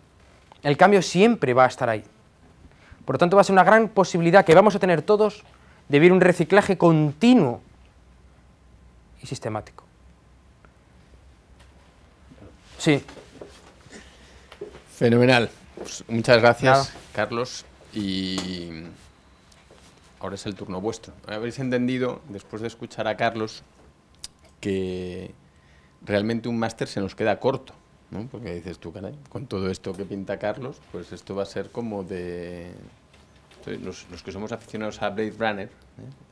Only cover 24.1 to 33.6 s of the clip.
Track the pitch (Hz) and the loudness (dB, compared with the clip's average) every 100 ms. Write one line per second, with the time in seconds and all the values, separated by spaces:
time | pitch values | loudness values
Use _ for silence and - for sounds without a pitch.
24.1 | _ - _ _ _ 104 95 92 92 90 | _ -20 _ _ _ -6 -4 -4 -8 -10
25.1 | 92 92 - _ _ _ _ _ _ - | -12 -16 -20 _ _ _ _ _ _ -4
26.1 | 101 107 117 120 117 113 - 135 - 95 | -2 0 -4 -4 -4 -4 -6 -8 -6 -8
27.1 | - 110 98 120 127 - - _ _ _ | -2 -2 0 0 -2 -8 -20 _ _ _
28.1 | 90 120 104 113 87 92 87 87 95 98 | -14 -14 -14 -12 -12 -12 -14 -14 -14 -16
29.1 | 147 143 - 131 98 95 95 - 95 95 | -16 -16 -16 -10 -8 -6 -8 -10 -12 -12
30.1 | 101 92 98 104 104 127 147 _ 92 87 | -12 -10 -6 -6 -8 -12 -16 _ -18 -16
31.1 | 87 - 98 98 104 98 - 117 101 90 | -18 -12 -8 -8 -8 -12 -10 -10 -10 -10
32.1 | 92 87 87 87 87 87 101 101 _ _ | -10 -10 -12 -12 -14 -16 -20 -20 _ _
33.1 | _ _ _ _ - | _ _ _ _ -20